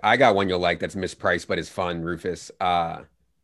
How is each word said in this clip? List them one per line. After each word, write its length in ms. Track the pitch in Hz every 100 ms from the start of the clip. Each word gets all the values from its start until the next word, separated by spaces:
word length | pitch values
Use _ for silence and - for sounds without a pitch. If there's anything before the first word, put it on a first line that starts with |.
I 120 | 107 123
got 200 | 131 98
one 120 | 98
you'll 100 | 90
like 180 | 87 85
that's 160 | 90
mispriced, 540 | 98 90 - 98 87 -
but 100 | 92
it's 100 | 78
fun, 340 | - 90 85
Rufus. 480 | 82 85 92 82 - -
Uh, 420 | 92 87 82 80 - _ _ _